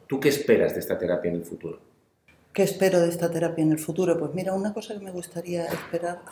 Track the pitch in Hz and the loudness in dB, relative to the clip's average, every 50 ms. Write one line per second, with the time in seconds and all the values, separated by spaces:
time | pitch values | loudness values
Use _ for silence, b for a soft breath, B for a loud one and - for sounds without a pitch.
0 | _ _ 135 131 - 147 139 143 - - 113 95 87 78 - 90 - - 95 - | _ _ -4 2 4 4 4 4 4 4 6 6 6 2 0 -2 -4 -4 -4 -2
1 | 90 87 87 87 - 87 82 85 85 - - - - 82 82 - - _ _ _ | 0 0 0 0 0 -2 -2 -2 -4 -6 -12 -10 -10 -10 -10 -12 -16 _ _ _
2 | _ _ _ _ _ _ - _ _ _ _ - 196 190 - - 190 190 185 175 | _ _ _ _ _ _ -20 _ _ _ _ 2 2 2 2 2 2 4 6 6
3 | 170 170 170 165 170 170 - 160 170 160 - - 156 156 156 156 - - 160 175 | 4 4 2 0 -2 -2 0 0 0 0 0 2 2 2 2 2 0 -4 -2 0
4 | 185 175 160 123 143 143 143 185 180 190 190 196 196 214 208 220 208 - 220 202 | 2 2 2 0 0 -2 -4 -4 -2 -2 -2 -2 -2 -2 -4 -6 -8 -8 -12 -12
5 | 196 190 180 180 170 - - 170 170 175 175 170 170 - 170 160 - - - 170 | -12 -10 -10 -10 -12 -10 -12 -12 -8 -6 -4 -4 -4 -4 -6 -6 -6 -6 -6 -4
6 | 175 170 - - - B | -4 -4 -6 -6 -10 B